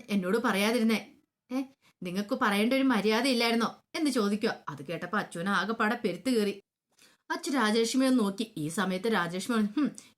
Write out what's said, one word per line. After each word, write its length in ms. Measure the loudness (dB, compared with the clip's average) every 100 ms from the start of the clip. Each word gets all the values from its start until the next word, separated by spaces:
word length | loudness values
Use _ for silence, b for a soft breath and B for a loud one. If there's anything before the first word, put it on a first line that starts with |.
| -2
എന്നോട് 300 | -2 0 0
പറയാതിരുന്നേ? 600 | 0 0 2 2 2 0 -4 -20 _ _ -8
ഏ, 80 | -8 -8 b b b
നിങ്ങൾക്ക് 360 | -8 -6 -2 0
പറയേണ്ട 300 | 2 2 2
ഒരു 100 | 4
മര്യാദ 440 | 4 2 2 2 2
ഇല്ലായിരുന്നോ?" 440 | 2 2 2 -2 -4 _
എന്ന് 160 | -2 0
ചോദിക്കുക. 440 | 0 0 0 -2 -4 -10
അത് 180 | -12 -8
കേട്ടപ്പോ 320 | -8 -4 -4
അച്ചുവിന് 300 | -4 -4 -2
ആകെപ്പാടെ 460 | 0 0 0 0
പെരുത്ത് 360 | 0 -2 -2 0
കയറി. 240 | 2 0 -2 -12 _ _ _ b b -8
അച്ചു 200 | -6 -2
രാജലക്ഷ്മിയെ 600 | 0 2 2 2 2 4
ഒന്ന് 120 | 4
നോക്കി. 320 | 2 -2 -6 -4
ഈ 120 | -4
സമയത്ത് 440 | -2 -2 -2 0
രാജലക്ഷ്മി 420 | 0 -2 -4 -2
പറഞ്ഞു, 140 | 0 0
"ഹും, 200 | 0 -2 -2 B